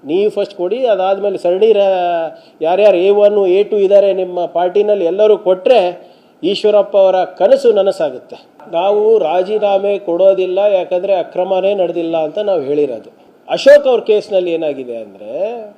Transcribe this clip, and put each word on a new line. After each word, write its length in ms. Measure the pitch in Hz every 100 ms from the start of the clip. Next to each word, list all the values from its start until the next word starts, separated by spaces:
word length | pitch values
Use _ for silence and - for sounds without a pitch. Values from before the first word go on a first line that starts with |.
ನೀವು 260 | 139 180 208
ಫಸ್ಟ್ 240 | 202 196
ಕೊಡಿ, 320 | - 180 233 254
ಅದಾದ್ಮೇಲೆ 520 | 196 185 196 202 185
ಸರಣಿ 340 | 175 185 220
ರ-, 600 | 208 196 185 175 170 160 - - _
ಯಾರ್ಯಾರು 340 | 160 185 208 180
ಎ 140 | 190
ಒನ್, 380 | 208 208 208 190
ಎ 160 | 185
ಟು 140 | 202 208
ಇದ್ದಾರೆ 340 | 190 202 202
ನಿಮ್ಮ 340 | 190 180 175 170
ಪಾರ್ಟಿನಲ್ಲಿ, 580 | 165 180 190 208 202
ಎಲ್ಲರೂ 340 | 170 190 214 202
ಕೊಟ್ರೆ 760 | 180 185 185 247 180 - - _ _ _
ಈಶ್ವರಪ್ಪ 540 | 170 196 214 208 196 202
ಅವರ 280 | 190 185
ಕನಸು 480 | 175 - 196 269 240
ನನಸಾಗುತ್ತೆ. 640 | 208 196 185 156 127 - - _ _ -
ನಾವು 460 | 165 190 208 214 220
ರಾಜೀನಾಮೆ 800 | 156 175 185 214 208 196 202 202
ಕೊಡೋದಿಲ್ಲ, 600 | - 170 190 190 185 185
ಯಾಕಂದ್ರೆ 560 | 208 190 170 180 196
ಅಕ್ರಮನೇ 600 | 190 165 - 185 185 190
ನಡೆದಿಲ್ಲ 420 | 202 170 170 170 165
ಅಂತ 220 | 156 156
ನಾವು 220 | 202 180
ಹೇಳಿರೋದು. 500 | 135 147 143 113 - _ _ _ -
ಅಶೋಕ್ 380 | 165 269 294 277
ಅವ್ರ 140 | 240
ಕೇಸ್ನಲ್ಲಿ 520 | - 208 - 190 180
ಏನಾಗಿದೆ 440 | 165 160 135 127 117
ಅಂದ್ರೆ, 640 | 107 98 107 139 202 233 214